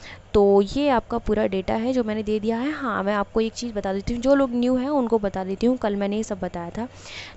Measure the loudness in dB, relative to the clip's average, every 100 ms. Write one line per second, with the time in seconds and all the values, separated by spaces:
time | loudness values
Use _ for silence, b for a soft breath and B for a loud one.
0 | B B 0 4 6 6 4 2 2 2
1 | 0 -4 -2 0 0 -2 -2 -2 0 0
2 | -2 -2 -2 -2 0 -2 -2 -4 -4 -2
3 | 0 0 0 0 -2 -4 -8 -4 -4 -4
4 | -4 -2 4 4 4 2 2 2 0 0
5 | 2 0 0 -4 -6 0 0 2 0 0
6 | -2 -2 -4 -6 -6 -6 -8 -8 -10 B
7 | B B B